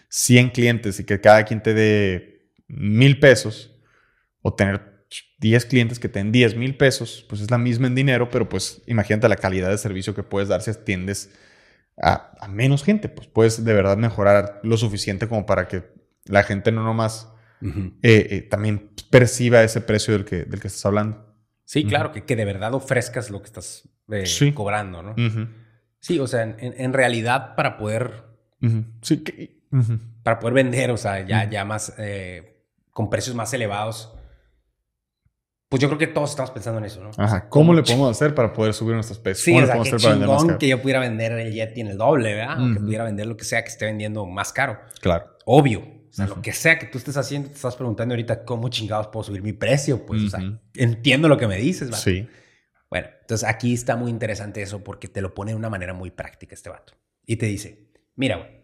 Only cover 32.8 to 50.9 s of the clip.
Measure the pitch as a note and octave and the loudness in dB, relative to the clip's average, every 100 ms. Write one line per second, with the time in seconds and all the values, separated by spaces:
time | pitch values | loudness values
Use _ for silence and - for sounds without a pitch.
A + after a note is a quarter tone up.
32.8 | _ - G#2+ G#2 B2+ A#2+ G#2+ C3 A2 G2+ | _ -6 -4 -4 -4 -6 -6 -4 -4 -4
33.8 | A2 A2+ - - - _ _ _ _ _ | -6 -8 -14 -20 -20 _ _ _ _ _
34.8 | _ _ _ _ _ _ _ _ - C3 | _ _ _ _ _ _ _ _ -4 0
35.8 | C#3 D3+ D#3+ D#3+ D3 - B2+ A#2+ A#2 A2 | 0 0 -2 -2 -4 -6 -10 -8 -8 -8
36.8 | G#2 F#2 G2+ - G#2 G2 - C#3+ E3 E3 | -8 -12 -12 -2 0 0 2 6 6 6
37.8 | - B2 C3+ A2 D3+ D3 A2+ - A2 G#2 | 4 2 2 2 0 0 -2 0 -2 -2
38.8 | A2+ A2+ A2 G2+ - F#2+ E3+ E3+ - A#2 | -4 -4 -6 -8 -8 -2 4 6 6 2
39.8 | A2+ A#2 A2 G#2 G2+ C#3 E3 D3 C#3+ B2+ | 0 2 4 4 4 4 2 2 2 0
40.8 | C3+ C3 B2+ A2 A2+ A#2 A2+ A2 A2 A2+ | 0 0 -2 -4 -4 -4 -6 -6 -6 -8
41.8 | G#2+ G2 A#2+ D#3 A2 G#2 A#2+ D3+ B2 G#2 | -8 0 2 2 2 -2 -6 -2 0 0
42.8 | G#2 G#2+ A2+ G#2 A2 A2 - A#2 - - | -2 -4 -4 -6 -8 -8 -4 -4 -4 -6
43.8 | G#2+ G#2+ G#2+ G#2+ F#2 F#2+ G2 - C3 A2 | -6 -4 -6 -6 -8 -6 -6 -2 -4 -4
44.8 | - - G2 E2+ - _ - C3+ C#3+ G2 | -16 -4 -2 -2 -4 _ 2 4 4 0
45.8 | - - _ - G2 - G#2+ - E3 E3 | -8 -20 _ -8 -8 -8 -10 -2 0 0
46.8 | A#2 B2 D3 C#3 - C#3+ C3+ - B2+ A#2+ | -4 -12 -8 -6 -6 -6 -10 -8 -10 -6
47.8 | B2 G#2+ A#2 A#2 A2 G#2+ - A#2 A#2 A2+ | -6 -4 -4 -4 -4 -6 -6 -6 -6 -6
48.8 | G#2+ G#2+ G#2+ A2 G#2 G2+ G#2 - G#2+ C#3+ | -4 -6 -6 -10 -10 -8 -8 -4 2 2
49.8 | D3 A#2+ - A2 G#2 F#2+ F#2+ A2 _ - | 2 -4 -2 -2 -2 -4 -8 -10 _ -2
50.8 | A#2+ | 0